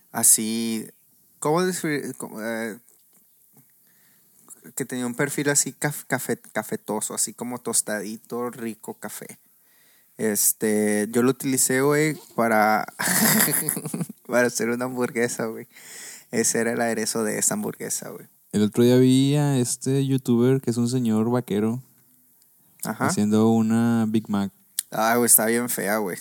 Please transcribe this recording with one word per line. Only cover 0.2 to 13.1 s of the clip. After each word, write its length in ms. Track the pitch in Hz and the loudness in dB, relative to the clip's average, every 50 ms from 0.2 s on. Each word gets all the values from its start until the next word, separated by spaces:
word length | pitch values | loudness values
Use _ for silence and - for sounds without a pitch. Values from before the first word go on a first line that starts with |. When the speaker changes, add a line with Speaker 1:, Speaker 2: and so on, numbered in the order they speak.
| 113 - - - 110 110 113 113 113 113 110 110 - - - _ _ _ _ _ _ _ _ _ | 2 4 4 4 2 0 -2 -2 -2 -2 -4 -4 -6 -10 -16 _ _ _ _ _ _ _ _ _
Speaker 1:
¿cómo 240 | - 147 160 175 185 | -2 0 2 2 2
describir? 500 | 185 180 175 - 156 147 135 - 127 127 | 0 -2 -2 -4 -4 -4 -4 -4 -8 -10
Como, 240 | - - - - 107 | -12 -14 -14 -12 -10
eh, 380 | 107 117 113 113 113 113 98 120 - _ _ _ _ _ _ _ _ _ _ _ _ _ _ - - _ _ _ _ _ _ _ _ _ _ _ _ _ _ _ _ - - - - - - | -8 -6 -6 -6 -6 -8 -8 -12 -16 _ _ _ _ _ _ _ _ _ _ _ _ _ _ -20 -20 _ _ _ _ _ _ _ _ _ _ _ _ _ _ _ _ -20 -20 -20 -20 -12 -10
que 80 | - 131 | -8 -8
tenía 220 | - 131 127 123 | -8 -6 -6 -6
un 80 | 120 120 | -4 -4
perfil 360 | - 147 139 - - 143 143 | -2 -4 -2 -2 -2 -2 0
así 220 | 143 - - 139 | 0 0 0 -2
caf-, 320 | - - - 147 151 - - | -4 -6 -6 -6 -6 -6 -6
café, 320 | - 139 131 - - 117 - | -4 -4 -4 -2 -4 -6 -6
cafetoso, 760 | - - - 107 107 - 117 - _ - 107 107 - - - | -8 -8 -8 -8 -6 -6 -6 -8 _ -6 -6 -4 -6 -6 -6
así 200 | - - 117 107 | -4 -6 -6 -6
como 240 | - 117 123 123 120 | -8 -10 -10 -10 -8
tostadito, 920 | - 117 110 - - - 107 104 95 107 110 113 - - 117 120 123 123 | -6 -4 -2 -2 -2 -2 -4 -6 -6 -8 -10 -12 -12 -10 -8 -6 -6 -6
rico 440 | 117 131 113 113 107 - - - 107 | -8 -8 -8 -8 -8 -10 -12 -16 -14
café. 440 | - - 107 - - - - 107 - _ _ _ _ _ _ _ _ _ _ _ _ _ _ _ | -12 -12 -12 -12 -12 -14 -16 -18 -20 _ _ _ _ _ _ _ _ _ _ _ _ _ _ _
Este, 920 | - 110 110 104 101 - - - - 110 107 104 107 104 104 104 104 104 110 | -4 -2 -2 0 0 0 0 0 0 0 0 2 2 2 2 2 0 0 0
yo 120 | 117 120 | 0 2
lo 80 | 120 131 | 2 2
utilicé, 500 | 135 - - 139 131 127 - - 131 131 | 2 0 -2 -2 0 0 0 2 2 2
güey, 340 | 139 147 147 147 156 156 147 - - - - | 2 2 2 2 2 0 -2 -6 -10 -8 -2
para, 500 | - 117 113 113 107 104 107 107 104 - - - - | 0 0 2 4 4 4 4 4 2 0 -4 -8 -6
<laughs> 1300 | - - | -4 -2